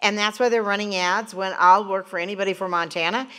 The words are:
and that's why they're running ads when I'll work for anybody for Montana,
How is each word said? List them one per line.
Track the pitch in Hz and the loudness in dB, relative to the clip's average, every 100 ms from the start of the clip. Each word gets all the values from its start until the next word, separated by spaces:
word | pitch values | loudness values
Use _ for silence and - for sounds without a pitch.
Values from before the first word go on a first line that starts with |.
and | 202 208 | -2 0
that's | 208 214 | -2 0
why | 247 | 2
they're | 233 | 2
running | 208 202 208 190 | 0 -2 -2 -2
ads | 180 196 220 | 0 0 -4
when | 185 190 185 | -6 -6 2
I'll | 180 190 208 | 6 6 4
work | 190 185 | -4 -4
for | 185 | -6
anybody | 175 202 196 | -6 -2 -2
for | 185 190 | -2 -2
Montana, | 175 170 175 165 220 262 | -2 -2 -2 -2 -2 -4